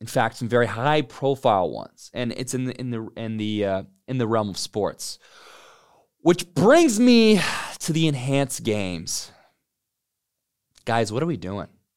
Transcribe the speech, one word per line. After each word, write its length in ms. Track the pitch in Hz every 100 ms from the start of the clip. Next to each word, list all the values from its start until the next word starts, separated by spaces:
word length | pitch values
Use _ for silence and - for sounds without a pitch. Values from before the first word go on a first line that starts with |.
In 60 | 110
fact, 300 | 131 113 -
some 120 | 113
very 180 | 120 113
high-profile 1040 | 107 139 151 135 - 139 139 127 101 82
ones, 400 | 55 50 _ -
and 200 | 117 120
it's 200 | - 123
in 120 | 131
the, 140 | 127 -
in 120 | 127
the, 180 | 113 110 -
in 200 | 113 110
the, 260 | 107 104
uh, 180 | 98 95 - _ -
in 120 | 131
the 80 | 110
realm 240 | 113 104
of 80 | 87
sports. 600 | - 107 90 - - - _ - - - - _ _ _ _ _
Which 340 | 165 175 -
brings 480 | - 202 320 320 208
me 400 | 247 233 220 202 - - - -
to 140 | -
the 140 | 160 160
Enhanced 580 | 139 131 139 139 -
Games. 680 | 110 107 92 82 - - - _ _ _ _ _ _ _ _ _ _ _ _ _ _ _
Guys, 260 | - 117 104
what 120 | 117
are 40 | 165
we 120 | 147
doing? 300 | 92 101 78 _ _